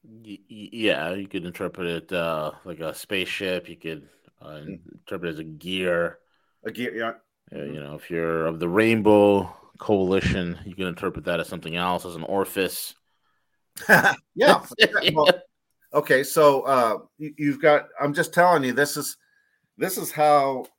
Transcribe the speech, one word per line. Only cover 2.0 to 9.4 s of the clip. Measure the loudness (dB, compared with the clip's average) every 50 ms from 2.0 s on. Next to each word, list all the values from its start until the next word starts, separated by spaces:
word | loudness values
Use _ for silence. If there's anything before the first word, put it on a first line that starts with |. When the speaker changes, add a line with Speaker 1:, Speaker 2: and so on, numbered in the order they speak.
| -6 -4 -4
Speaker 1:
uh, | -4 -2 -2 -4 -4 -6 -6 -8 -12 _
like | -16 -12 -8
a | -8 -10 -10
spaceship. | -10 -10 _ -4 -4 -4 -4 -6 -6 -4 -4 -4 -6 -6 -10
You | -20
could, | _ -12 -12 -12 -12 -16 _ _ _ _ _ _ _
uh, | -20 -18 -18 -16
Speaker 2:
Mm. | -16 -16 -18 -18 _ -20
Speaker 1:
interpret | -20 -20 _ -14 -12 -8 -8 -8
it | -8
as | -8
a | -12
gear. | -14 -16 -16 -10 -8 -6 -2 0 0 0 0 0 -2 -6 _ _ _ _ _ _ _ _ _ _
Speaker 2:
A | -12
gear, | -10 -8 -8 -8 -6
yeah. | -6 -6 -6 -8 _ _ _ _ _ _ _
Speaker 1:
Uh, | -14
Speaker 2:
Mm-hmm. | -12 -12 -10 -12
Speaker 1:
you | -12
know, | -12 -12 -14
if | -16 -12 -8
you're | -4 -4 -2 -2 -2 0 -2
of | -2 -4 -4
the | -4
Rainbow | 0 2 4 4 4 4 4 6 6 8 8 8 8 6 4